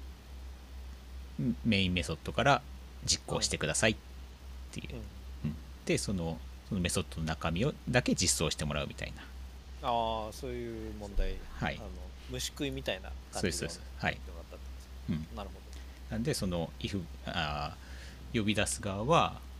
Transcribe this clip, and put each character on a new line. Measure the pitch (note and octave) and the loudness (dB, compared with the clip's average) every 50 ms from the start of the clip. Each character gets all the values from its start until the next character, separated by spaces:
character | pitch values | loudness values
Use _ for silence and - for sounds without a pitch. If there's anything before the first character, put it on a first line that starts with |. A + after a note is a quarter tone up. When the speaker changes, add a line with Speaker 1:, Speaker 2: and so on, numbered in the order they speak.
| - - - - - - - - - - - - - - - - - - - - - - - - - - - - C#3 B2 - - - | -12 -12 -12 -14 -14 -14 -12 -10 -10 -10 -12 -12 -14 -12 -12 -10 -10 -10 -10 -12 -12 -12 -10 -10 -10 -8 -4 0 2 2 2 4 6
Speaker 1:
メ | A#2 G#2+ G2 | 6 8 8
イ | F#2+ F2+ | 8 6
ン | F2+ | 6
メ | F2+ E2 | 4 2
ソ | - D#2+ | 2 -2
ッ | - | -2
ド | - - D#2+ | -2 0 2
か | - A#2 | 6 8
ら | C#3+ C#3 - - - - - - - - - - | 8 8 6 4 -2 -10 -12 -12 -12 -12 -6 0
実 | - - - - | 0 0 0 2
行 | - E2 E2 | 0 0 2
し | - - | 2 2
て | - - | 2 2
く | D#2+ | 2
だ | D2+ D#2 | 2 4
さ | - - A2+ | 6 6 6
い | |
っ | A2 - - - - - - - - - - - - - - - - | 6 4 -2 -12 -12 -12 -12 -12 -14 -14 -12 -12 -10 -10 -10 -8 -8
て | - | -8
い | - - | -6 -6
う。 | |
Speaker 2:
は | - | -6
い。 | A#2 - - - - - - - - - | -8 -8 -8 -10 -10 -10 -10 -10 -4 -4
う | D#2 | -4
ん。 | |
Speaker 1:
う | D#2 | -4
ん。 | - - - - - - | -4 -8 -12 -12 -8 0
で、 | - F3 - | 2 2 4
そ | - - G2+ | 4 2 2
の、 | F2+ E2 E2 D#2+ - - - - - - - | 2 2 0 0 -2 -6 -10 -12 -12 -6 -2
そ | A2+ | 2
の | F#2+ | 4
メ | F2 F2 | 4 4
ソ | - G2 | 4 4
ッ | E2+ - | 2 0
ド | - E2+ | -2 -2
の | D#2+ D#2+ | 0 0
中 | D#2 - - E2 | 0 2 2 2
身 | E2 F2 A#2 | 4 4 4
を、 | D3+ - - - - | 2 2 0 -2 4
だ | B2+ B2 | 6 6
け | - - B3+ | 6 6 4
実 | - F#2 F2 - - | 6 6 4 6 6
装 | - D2+ | 4 2
し | - | 4
て | - - | 2 0
も | D2 C#2+ | 0 2
ら | D2 C#2+ | 0 0
う | C#2 | -2
み | - | -4
た | - - | -6 -6
い | - - | -6 -6
な。 | - - - - - - - - - - - - - | -10 -12 -12 -12 -12 -12 -12 -12 -14 -14 -12 -12 -4
Speaker 2:
あ | - C3 | 0 2
ー、 | A#2+ A#2 A2+ A2+ A2+ A2 G#2+ A2 G#2 | 2 2 2 2 0 0 -2 -4 -6
そ | - C#3 B2+ | -6 -6 -4
う | |
い | B2 A#2+ A#2 A#2 A2+ A2+ A2 A2 | -4 -4 -4 -4 -4 -6 -6 -6
う | G#2+ G#2 | -6 -6
問 | G#2 G2+ G2+ | -6 0 2
題。 | - B2+ C3 C3 - - - - | 4 4 4 2 -2 -4 -8 -4
Speaker 1:
は | - - - | -2 0 0
い。 | - - | 0 -2
Speaker 2:
あ | |
の、 | A2 F#2+ - B1+ - - - - - - | -6 -8 -8 -8 -10 -10 -10 -12 -8 -6
虫 | B2+ B2+ - - | -4 -2 -4 -4
食 | - - D3+ C#3 | -2 -2 -2 -2
い | |
み | C3 C3+ C3+ | -2 -2 0
た | - G2+ | -2 -2
い | F#2 | -2
な | - - | -4 -8
感 | - | -10
じ | - - - - | -10 -10 -6 -2
の | - | 0
Speaker 1:
そ | |
う | - | 2
で | F2+ | 2
す、 | D#2+ - | 2 0
そ | - | -2
う | D#2 | -4
で | - | -4
す。 | - - - - - | -6 -10 -10 -6 0
は | - F2 | 0 0
い。 | - | 0
Speaker 2:
ポ | - | 0
イ | |
ン | - | -6
ト | - - | -10 -10
が | - | -10
あ | |
っ | - - | -10 -12
た | - - | -12 -12
っ | |
て | - | -10
こ | - - - - - - - - - | -10 -10 -12 -12 -12 -12 -8 -2 -2
と | F2+ | -2
で | D#2 | -2
す | D#2 | -2
か？ | - | -4
Speaker 1:
う | - | -6
ん。 | A2+ | -8
Speaker 2:
な | G2+ | -6
る | G2 | -8
ほ | - | -8
ど。 | - - - - - - - - - - - A2+ | -12 -12 -12 -12 -12 -12 -12 -14 -14 -10 -6 -2
Speaker 1:
な | A2 | 0
ん | A#2+ | 0
で、 | D#3 C3 | 2 2
そ | - - | 2 2
の、 | F#2+ F2 E2+ E2 - - - | 2 2 2 0 -2 -4 -4
if、 | - G#2 F#2+ G2 E2 - - - - | -4 -2 -2 -2 -4 -4 -8 -8 -6
あ | - - F2+ D#2 D2 C#2+ C#2+ C#2+ D2+ - - - - - - - - - - - - - | -2 0 0 0 2 0 0 -2 -4 -6 -8 -10 -12 -10 -10 -10 -12 -12 -12 -10 -2 0
ー、 | A#2+ | 2
呼 | G2+ | 4
び | G#2 G#2 | 4 4
出 | G#2 G2+ - | 4 4 2
す | - - | 2 -2
側 | - G2+ F#2+ G2+ G#2+ | -2 -2 -2 0 4
は、 | C3+ E3+ D#3 G#2 E2 - - - - - - | 6 8 8 6 6 2 -4 -10 -12 -12 -12